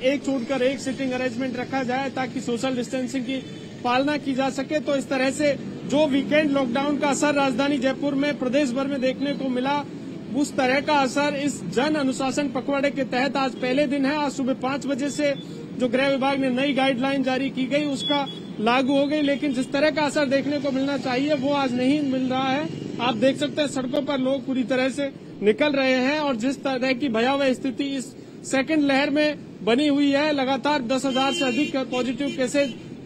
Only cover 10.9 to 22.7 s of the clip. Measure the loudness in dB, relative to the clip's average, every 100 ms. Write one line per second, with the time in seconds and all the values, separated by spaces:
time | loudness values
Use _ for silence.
10.9 | 2 2 0 0 0 -2 -4 -4 0 2
11.9 | 2 0 0 -2 0 -2 -2 -2 0 0
12.9 | 0 -2 0 0 0 -2 -2 0 2 2
13.9 | 2 0 0 -2 -2 -2 -2 -2 -2 -2
14.9 | -2 -2 0 0 -2 -6 -12 -10 -2 0
15.9 | 2 2 2 2 2 0 2 2 2 2
16.9 | 2 0 0 0 0 -2 -2 0 0 0
17.9 | -2 0 0 -2 -6 -10 -2 2 4 4
18.9 | 2 2 2 2 2 0 -2 -2 2 2
19.9 | 2 0 2 2 2 0 -2 0 0 0
20.9 | -2 0 0 2 2 2 2 2 2 2
21.9 | 2 2 0 0 0 0 0 -2